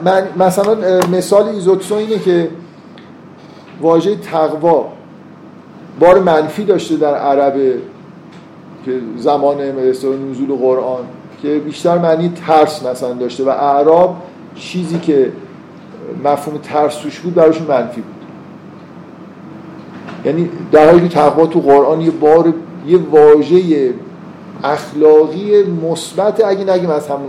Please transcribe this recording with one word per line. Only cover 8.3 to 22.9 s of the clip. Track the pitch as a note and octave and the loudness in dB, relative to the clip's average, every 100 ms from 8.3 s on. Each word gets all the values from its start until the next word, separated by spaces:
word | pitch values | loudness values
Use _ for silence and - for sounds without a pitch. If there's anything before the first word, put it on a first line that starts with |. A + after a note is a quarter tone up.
| - - - - - C3 | -20 -20 -20 -20 -16 -10
که | B2+ A#2 A#2+ | -8 -8 -6
زمان | C#3 C#3+ C#3+ C#3+ | -2 0 0 -2
به | C#3 C3+ C3 | -6 -2 -2
اصطلاح | B2+ C3+ C3+ | -2 -2 -4
نزول | C3+ B2+ C3+ C3+ | -6 -8 -6 -2
قرآن، | C3 B2+ A#2+ B2+ B2 - - - | 0 0 -2 -6 -10 -16 -20 -10
که | D3 D3 | -4 -4
بیشتر | D3+ C#3+ F3 E3+ | -4 -6 -2 0
معنی | E3+ D#3+ F3 - - | 0 0 -2 -6 0
ترس | D#3 D3+ - B2+ | 2 2 -2 -8
مثلاً | B2 B2+ | -6 -8
داشته | B2 B2 - | -6 -8 -4
و | C3 | -2
اعراب | C3 C#3+ C#3+ D3 E3+ F3+ - - - - - | 0 0 2 4 4 2 -2 -16 -20 -20 -20
چیزی | - F3+ D#3+ E3+ | -12 -8 -6 -6
که | E3 C#3+ B2 - - - - - - - - - | 0 0 0 -4 -18 -20 -20 -20 -20 -18 -14 -6
مفهوم | C#3+ C#3+ D#3 D3 | -4 -4 -6 -12
ترس | - D3+ D3 - | -8 -4 -4 -4
توش | D3+ - | -12 -10
بود | F3 F3 | -6 2
براشون | D#3+ D#3+ D#3 | 2 2 -2
منفی | C3 A#2 A#2 | -4 -4 -10
بود. | - - - - - - - - - - - - - - - - - - - - - - - | -14 -16 -20 -20 -20 -20 -20 -20 -20 -20 -20 -20 -20 -20 -20 -20 -20 -20 -20 -18 -18 -8 -6
یعنی | D#3+ E3+ - - | -4 -4 -8 2
در | D3+ D#3 | 6 8
حالی | F3 E3+ | 6 4
که | E3 | 2
تقوا | D3 D3 D#3+ | 2 2 2
تو | E3+ | 2
قرآن | C#3 C#3+ C3+ D#3+ | 4 4 4 2
یه | D#3+ | -2
بار، | D#3+ D3+ D#3+ E3 D#3+ - - | 0 4 4 4 0 -6 -14
یه | C#3 | 0